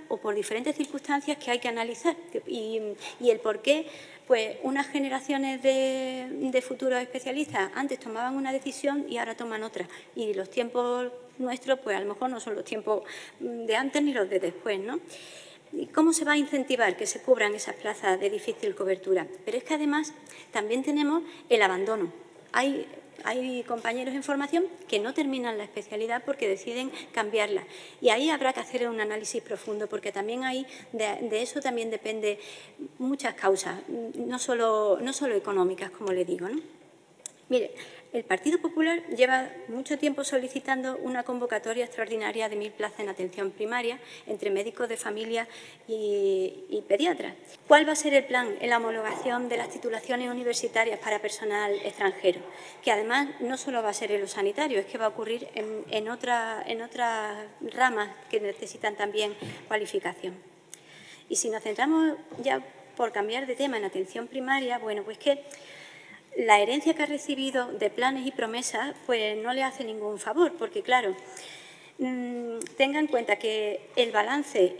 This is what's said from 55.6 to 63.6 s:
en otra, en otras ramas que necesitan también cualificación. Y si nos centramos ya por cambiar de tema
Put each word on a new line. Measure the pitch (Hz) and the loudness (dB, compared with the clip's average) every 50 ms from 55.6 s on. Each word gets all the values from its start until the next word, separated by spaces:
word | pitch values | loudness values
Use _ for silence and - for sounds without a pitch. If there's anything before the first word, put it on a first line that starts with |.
| 214 214 220 214 - - | -6 -4 -6 -8 -6 -2
en | - 214 214 220 | -2 -2 -2 -2
otra, | 240 233 - 247 240 233 226 226 220 214 - | -4 -4 0 0 0 2 0 -2 -4 -6 -6
en | - 226 226 233 | -6 -6 -6 -6
otras | 233 - 247 240 233 226 220 214 214 208 208 208 208 - - 254 | -8 -4 -2 0 0 0 0 -2 -4 -6 -8 -10 -12 -12 -10 -10
ramas | 226 - - 254 254 233 214 208 208 - - - - | -4 2 4 4 4 4 2 -2 -2 -6 -12 -6 -2
que | - 214 | -2 0
necesitan | 208 202 196 - 226 190 - 220 - 214 208 | 0 -2 -4 -4 -8 -12 -8 -4 -4 -2 -2
también | 202 208 208 202 214 214 208 208 - - - - - - - | -2 -2 -2 0 0 0 0 -2 -6 -8 -10 -10 -10 -6 -2
cualificación. | 220 214 202 180 - 196 - 175 180 - - 185 180 185 - - - - - - - - - - - - - - - - - - | -2 -2 0 -2 -2 -2 -2 -2 -4 -6 -6 -8 -8 -10 -14 -20 -20 -20 -20 -20 -20 -20 -20 -20 -20 -20 -20 -20 -20 -18 -10 -4
Y | 233 | -2
si | - - 233 | -2 0 0
nos | 220 214 - | -2 -2 -4
centramos | 220 208 214 254 294 320 320 320 311 285 - - - - - - | -4 0 2 4 4 6 6 6 4 4 0 -6 -12 -10 -4 0
ya | 269 - - 262 - - - - - - | 0 0 0 0 -6 -14 -20 -20 -10 -2
por | - 240 226 226 | 0 0 0 2
cambiar | 208 202 214 226 262 269 | 0 0 0 -2 -2 -2
de | 254 247 | -2 -2
tema | 240 | 0